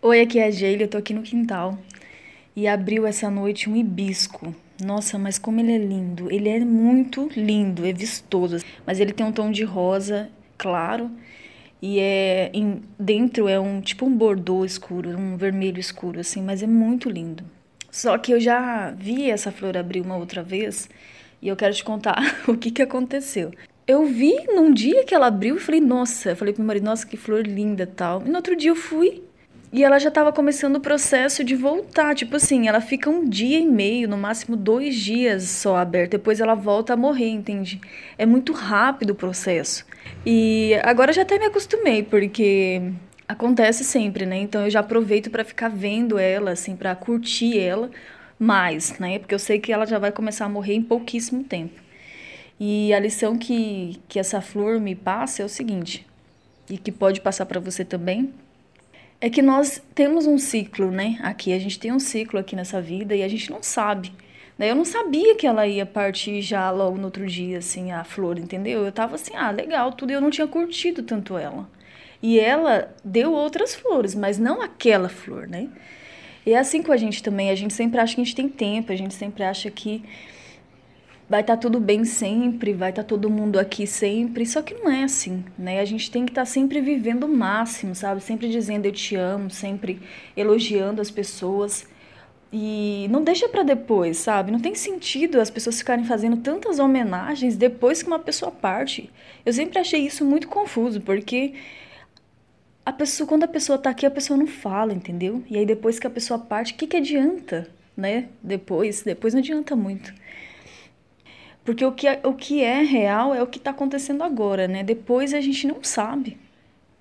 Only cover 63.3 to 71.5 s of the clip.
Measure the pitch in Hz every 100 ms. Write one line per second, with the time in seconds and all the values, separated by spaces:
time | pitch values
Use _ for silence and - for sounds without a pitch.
63.3 | 220 - - - - 208 202 185 - -
64.3 | - - _ 208 254 339 453 427 294 427
65.3 | 440 294 220 208 202 196 208 202 196 -
66.3 | 208 196 202 185 185 190 185 190 190 190
67.3 | 175 180 180 170 - 185 175 170 - 185
68.3 | 175 175 185 202 233 202 196 226 302 -
69.3 | - 240 208 - 320 254 262 269 277 285
70.3 | 294 311 330 339 339 349 349 233 220 190
71.3 | 185 147